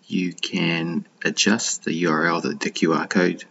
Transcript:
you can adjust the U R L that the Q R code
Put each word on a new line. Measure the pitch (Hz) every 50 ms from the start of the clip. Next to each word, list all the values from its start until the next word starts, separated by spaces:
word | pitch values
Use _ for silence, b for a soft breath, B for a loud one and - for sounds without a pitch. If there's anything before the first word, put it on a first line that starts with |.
| _
you | - - 92 90 90 85
can | - - - - 92 85 85 85 82 82 85 85 78 - _ _ _ -
adjust | - 78 - - 101 104 120 - - - - -
the | 110 -
U | 82 87 85 78
R | 78 80
L | 85 85 85 80
that | - 76 71
the | - -
Q | - - - 82 82
R | 76 - -
code | - 98 90 90 87 - - -